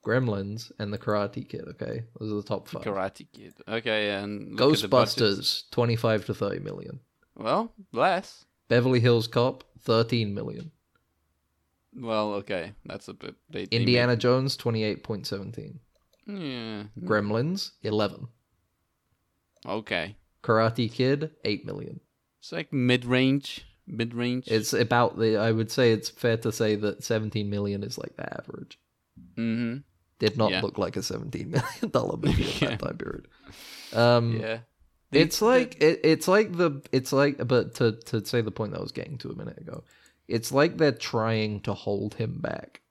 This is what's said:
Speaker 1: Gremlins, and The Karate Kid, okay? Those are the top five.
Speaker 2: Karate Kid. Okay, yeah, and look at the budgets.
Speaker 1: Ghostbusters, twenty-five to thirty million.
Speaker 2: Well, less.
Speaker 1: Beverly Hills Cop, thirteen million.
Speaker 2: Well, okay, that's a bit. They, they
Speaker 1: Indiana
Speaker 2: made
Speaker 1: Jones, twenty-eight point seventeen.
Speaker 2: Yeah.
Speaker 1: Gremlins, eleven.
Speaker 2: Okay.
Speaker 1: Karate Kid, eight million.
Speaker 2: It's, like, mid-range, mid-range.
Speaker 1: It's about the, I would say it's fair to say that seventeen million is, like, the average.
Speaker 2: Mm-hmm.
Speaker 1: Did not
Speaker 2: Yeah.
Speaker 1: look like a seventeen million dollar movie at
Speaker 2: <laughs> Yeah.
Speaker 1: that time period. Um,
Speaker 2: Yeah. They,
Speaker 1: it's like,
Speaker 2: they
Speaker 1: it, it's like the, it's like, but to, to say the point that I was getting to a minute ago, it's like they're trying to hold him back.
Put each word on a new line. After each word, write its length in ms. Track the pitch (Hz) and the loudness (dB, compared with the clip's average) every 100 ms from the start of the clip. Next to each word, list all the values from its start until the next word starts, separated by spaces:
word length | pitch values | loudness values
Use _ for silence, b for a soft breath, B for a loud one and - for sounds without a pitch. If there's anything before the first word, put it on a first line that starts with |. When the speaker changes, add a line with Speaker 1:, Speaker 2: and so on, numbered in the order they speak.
| - | 2
Speaker 1:
Gremlins, 680 | 123 123 101 98 107 - - | 0 2 -2 -4 -8 -12 -10
and 140 | 104 | -6
The 60 | 104 | -6
Karate 500 | - 104 101 107 107 | 0 0 0 -4 -10
Kid, 160 | - - | -10 -10
okay? 340 | - - 120 117 - | -10 -8 -6 -8 -10
Those 140 | 107 | -4
are 20 | 104 | -4
the 80 | |
top 240 | 101 98 - | -4 -6 -6
five. 160 | - | -8
Speaker 2:
Karate 420 | - 98 95 - - | -6 -4 -4 -6 -20
Kid. 220 | - - _ - | -20 -20 _ -8
Okay, 420 | 113 113 107 104 | -6 -2 0 0
yeah, 160 | 98 | -2
and 360 | 101 101 - - | -4 -8 -10 2
look 140 | 131 156 | 4 4
at 60 | |
the 60 | 101 | 4
budgets. 260 | 123 113 - | 4 4 4
Speaker 1:
Ghostbusters, 480 | 110 98 - - - | 2 2 -2 -4 -4
twenty-five 540 | - 117 113 113 107 - | 0 2 2 2 0 -2
to 80 | |
thirty 260 | 107 101 95 | -4 -4 -4
million. 400 | - - - - _ _ _ - | -8 -10 -12 -16 _ _ _ -8
Speaker 2:
Well, 340 | 110 165 233 - 190 | -2 0 -2 -10 -10
less. 500 | 113 165 180 190 - _ _ _ | 0 2 0 -4 -20 _ _ _
Speaker 1:
Beverly 320 | 117 123 127 | 2 4 4
Hills 280 | 120 120 117 | 6 4 4
Cop, 340 | - 123 - - - | 2 2 0 -16 -14
thirteen 540 | - 113 113 120 107 | 0 2 4 0 -2
million. 380 | 101 117 - 160 _ _ _ _ _ _ _ _ _ _ _ _ - | -4 -8 -10 -14 _ _ _ _ _ _ _ _ _ _ _ _ -12
Speaker 2:
Well, 380 | 117 110 107 | -2 0 0
okay, 400 | 101 98 95 85 101 - | -2 -2 -4 -4 -12 -14
that's 220 | - - | -14 -12
a 60 | |
bit. 220 | - - - _ | -14 -14 -16 _
They, 160 | 95 95 | -10 -2
they 100 | 113 | 2
Speaker 1:
Indiana 340 | - 120 123 | 4 4 4
Speaker 2:
made 60 | 117 | 4
Speaker 1:
Jones, 380 | 123 127 135 - | 4 4 2 -2
twenty-eight 440 | 123 113 107 101 | -2 0 -2 -4
point 240 | - 104 - | -6 -8 -6
seventeen. 520 | 98 98 113 101 - _ _ _ _ - | -8 -10 -12 -14 -16 _ _ _ _ -14
Speaker 2:
Yeah. 560 | 202 151 127 113 107 104 107 | -10 -8 -8 -8 -10 -12 -12
Speaker 1:
Gremlins, 720 | 180 107 101 110 143 190 - _ | 0 0 2 -2 -2 -4 -8 _
eleven. 460 | 110 107 104 - 139 _ _ _ _ _ _ _ _ _ _ _ _ _ - | -2 0 0 -4 -16 _ _ _ _ _ _ _ _ _ _ _ _ _ -8
Speaker 2:
Okay. 480 | 104 110 92 82 107 _ _ | -8 -4 -4 -4 -10 _ _
Speaker 1:
Karate 480 | - 110 113 117 113 | 0 4 4 0 -4
Kid, 380 | - 127 147 156 _ | 0 0 0 -4 _
eight 220 | 110 101 104 | -4 -4 -6
million. 340 | 98 - - _ _ _ _ | -10 -10 -14 _ _ _ _
Speaker 2:
It's, 120 | - | -12
like, 200 | 165 160 | -10 -4
mid-range, 960 | 143 123 123 120 127 131 139 139 - - _ - | 0 4 2 4 4 4 2 -2 -14 -16 _ -14
mid-range. 600 | 110 117 117 123 127 - | -6 -4 -2 -2 -4 0
Speaker 1:
It's 260 | 113 104 | 0 2
about 440 | 107 104 120 120 - | 0 4 4 4 4
the, 200 | 113 107 | 2 4
I 140 | 113 | 4
would 200 | 110 110 | 2 0
say 200 | - 123 | 4 4
it's 160 | 110 - | 4 -2
fair 280 | - 120 113 | -2 0 2
to 140 | 117 | -2
say 240 | - 110 107 | 0 2 2
that 280 | 104 98 | 0 -4
seventeen 460 | - 113 107 107 101 | -2 -2 -2 -4 -2
million 320 | 101 101 101 | -2 -2 -4
is, 160 | 101 - | -6 -8
like, 180 | - - | -10 -10
the 160 | - | -10
average. 460 | - - - - - _ _ _ - 90 - | -10 -12 -14 -16 -20 _ _ _ -20 -16 -6
Speaker 2:
Mm-hmm. 420 | 113 113 117 127 - _ _ _ | -2 -2 -4 -6 -12 _ _ _
Speaker 1:
Did 180 | 107 - | 0 2
not 140 | 107 | 2
Speaker 2:
Yeah. 100 | 92 | 2
Speaker 1:
look 160 | - - | -2 -2
like 180 | 90 92 | -2 -2
a 80 | |
seventeen 480 | - - - - - | -4 -6 -8 -8 -2
million 380 | 135 - - 214 | -2 -2 -6 -2
dollar 260 | 127 - - | 0 0 -2
movie 260 | - - - | 0 2 0
at 160 | - | -2
Speaker 2:
<laughs> 0 | |
Yeah. 80 | 143 | -2
Speaker 1:
that 100 | 110 | -2
time 180 | - - | -6 -6
period. 300 | - - - B B B B B B | -8 -10 -14 B B B B B B
Um, 460 | 113 120 120 117 113 | 4 6 6 4 -2
Speaker 2:
Yeah. 200 | 113 113 117 _ _ _ _ | -4 -6 -10 _ _ _ _
They, 100 | 147 | 4
Speaker 1:
it's 200 | 165 - | 4 4
like, 380 | 214 254 247 - | 4 4 4 4
Speaker 2:
they 80 | 151 | 4
Speaker 1:
it, 80 | 160 | 6
it's 240 | 156 160 - | 4 4 4
like 300 | 196 214 175 | 4 4 2
the, 240 | 175 139 - | 0 0 -2
it's 220 | 131 127 | -2 2
like, 340 | 135 143 139 123 | 2 2 0 2
but 280 | 123 - - | 2 2 2
to, 180 | 120 110 - | 0 0 -4
to 180 | 113 101 | -4 0
say 160 | 120 | -2
the 100 | 110 | -2
point 200 | - 107 | -4 -8
that 80 | - | -6
I 20 | |
was 100 | 95 | -8
getting 260 | - - 127 | -10 -10 -10
to 100 | - | -10
a 60 | - | -10
minute 220 | - - | -12 -12
ago, 240 | - - - b b b - | -14 -14 -16 b b b -4
it's 240 | 117 113 | -4 0
like 260 | 135 160 170 | 2 2 4
they're 140 | 151 | 2
trying 680 | 117 - 117 110 113 107 104 | 2 -4 -2 0 0 0 -2
to 120 | - | -4
hold 420 | 101 - 101 107 - | -4 -2 -2 -4 -4
him 260 | 113 - | -6 -4
back. 400 | - - - - _ | -6 -6 -10 -20 _